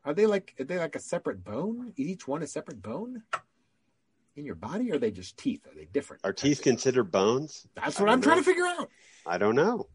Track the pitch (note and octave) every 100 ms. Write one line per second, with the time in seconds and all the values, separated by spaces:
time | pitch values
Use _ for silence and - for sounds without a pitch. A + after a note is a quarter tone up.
0 | C#3 F3+ G#3+ G3+ - - C3+ F3+ E3 C#3+
1 | - F3 D#3 G2+ F2+ G#2+ G3 A#3 B3 -
2 | D3 F#3 - D3 D3+ - - G#2+ G2 C3+
3 | A#3+ B3 _ - _ _ _ _ _ _
4 | _ _ _ - D3 E2 G#2+ F#3 B3 D3
5 | A#2 F2+ F#2+ - - - - D2+ D#2+ C#3
6 | - - G2 G2 C#3 C#3+ C#3+ A#2 C3+ B2+
7 | G2+ G2 G2+ B2+ D3+ - _ - - -
8 | G3+ B3+ C4 E4+ E4 F4 F4+ E4+ B3 _
9 | _ - - - G2+ A#2+ F#3 A#3+ -